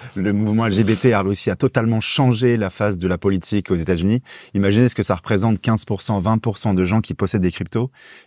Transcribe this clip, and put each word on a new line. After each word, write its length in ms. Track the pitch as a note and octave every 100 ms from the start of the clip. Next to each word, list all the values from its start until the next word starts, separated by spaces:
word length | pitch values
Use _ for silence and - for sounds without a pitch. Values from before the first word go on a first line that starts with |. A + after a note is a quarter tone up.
| - G2
le 180 | G2
mouvement 320 | G2+ G#2+ A2 A2+
L 80 |
G 100 | G2
B 120 | G#2+ G#2+
T 140 | B2+
a 80 | G#2
réussi 300 | G2 G2+ -
à 40 | F#2
totalement 460 | C3+ B2 A2+ A2
changer 560 | - - C3 A2+ B2 A#2
la 140 | F#2+
face 260 | - G#2 F#2
de 100 | F2+
la 120 | F2+
politique 500 | G2 F#2+ - G#2 -
aux 60 | F2+
États-Unis. 480 | D#2+ F2 F#2+ A#2+ - - - G2
Imaginez 340 | G2 G#2 B2
ce 60 | -
que 80 |
ça 100 | G2+
représente, 480 | F#2 - G2+ A2+ G#2+
quinze 240 | - A2 -
pour 160 | G2+
cent, 180 | - G#2
vingt 200 | F#2+ A2
pour 180 | A#2 G2+
cent 160 | A2
de 100 | F#2
gens 180 | F#2 A2
qui 120 | -
possèdent 300 | - G2 G#2
des 80 | F2+
cryptos, 400 | - F2 A2+ C3 _ - -